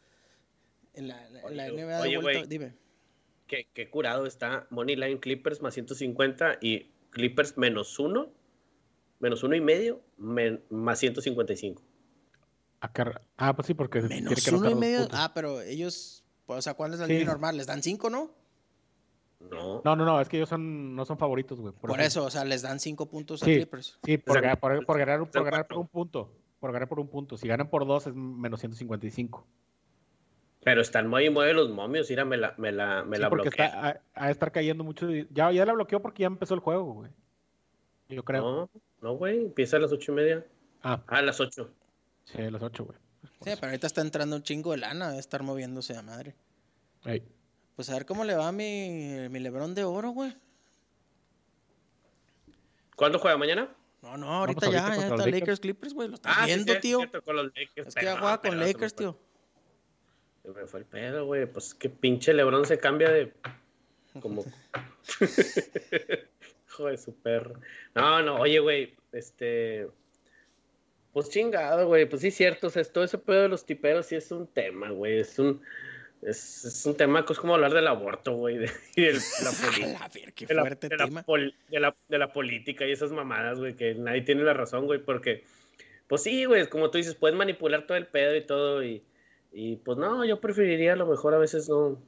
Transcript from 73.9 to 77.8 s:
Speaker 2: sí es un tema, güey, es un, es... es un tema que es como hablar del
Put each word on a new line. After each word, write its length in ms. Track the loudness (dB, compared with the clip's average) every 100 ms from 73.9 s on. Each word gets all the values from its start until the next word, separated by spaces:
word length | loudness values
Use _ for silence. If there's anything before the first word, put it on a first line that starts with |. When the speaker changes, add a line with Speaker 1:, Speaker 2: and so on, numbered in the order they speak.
| 2 2
Speaker 2:
sí 80 | -4
es 140 | -6
un 160 | -10 -6
tema, 440 | -4 -4 -4 -6
güey, 280 | -4 0 2
es 200 | 0 2
un, 220 | 2 2 -6 -14 -14 -16 -20 _
es... 420 | -8 -8 -8 -14
es 220 | -12 -4 0
un 100 | 4
tema 280 | 6 6 2
que 60 |
es 60 | -2
como 160 | 4
hablar 180 | 6 6
del 140 | 6